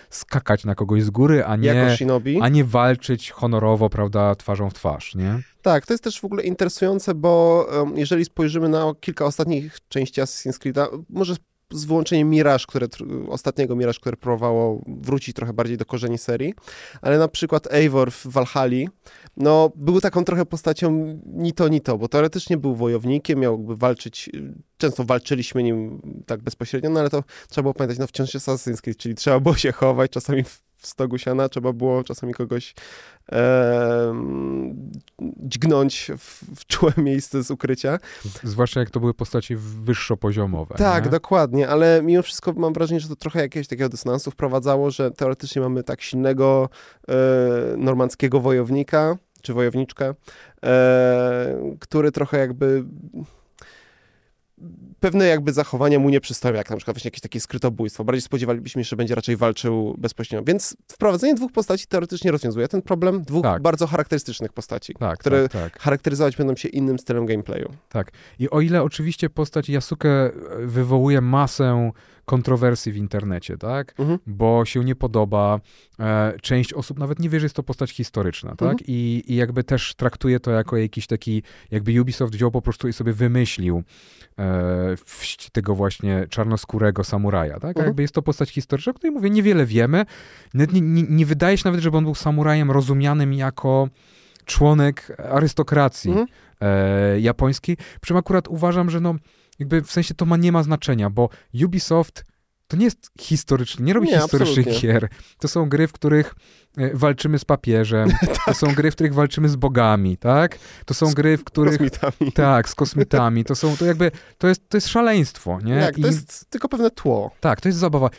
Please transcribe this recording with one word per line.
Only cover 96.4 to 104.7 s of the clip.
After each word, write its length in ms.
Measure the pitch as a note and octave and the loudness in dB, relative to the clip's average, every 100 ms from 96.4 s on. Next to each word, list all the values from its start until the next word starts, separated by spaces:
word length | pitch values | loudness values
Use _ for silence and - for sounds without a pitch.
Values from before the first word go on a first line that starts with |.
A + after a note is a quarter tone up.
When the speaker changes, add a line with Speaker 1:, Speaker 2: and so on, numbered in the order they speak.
| _ - | _ -4
Speaker 1:
e, 580 | G2+ G2 G2 G2 G2+ G#2 | 0 2 2 2 2 2
japońskiej. 560 | A2+ A#2+ C3+ C3+ - E3+ | 2 2 0 0 -4 -6
Przy 300 | - - - | -8 -12 -2
czym 100 | F3+ | 0
akurat 300 | - F#3 - | 2 0 0
uważam, 420 | E3 F3 F3 F3 | -2 0 2 0
że 100 | E3 | 0
no, 160 | E3+ D#3+ _ _ _ - | -2 -4 _ _ _ -10
jakby 220 | C#3 D#3+ | -2 -2
w 100 | D3+ | 0
sensie 220 | - E3+ | -2 -2
to 120 | - E3+ | 0 2
ma, 120 | E3+ | 4
nie 140 | F3 | 4
ma 120 | E3+ | 4
znaczenia, 460 | D3+ D#3 - A#2+ G2+ | 2 0 0 0 0
bo 200 | G2+ A#2+ - _ A#2+ E3+ | 2 0 -2 _ -2 0
Ubisoft 580 | F3+ - E3 D#3+ - - _ _ _ - | 0 0 0 0 -4 -20 _ _ _ -4
to 100 | E3 | 2
nie 80 | A#3 | 2
jest 260 | - - - | 0 -10 -12
historyczny, 640 | - D#3 - C3+ A#2+ - B2+ | -2 -2 0 0 -2 -2 0
nie 80 | |
robi 140 | G#3 E4 | 2 4
Speaker 2:
Nie, 120 | E3+ | 4
Speaker 1:
historycznych 480 | D3+ C#3 B2+ C#3 | 4 2 2 2
Speaker 2:
absolutnie. 220 | A#2+ | 2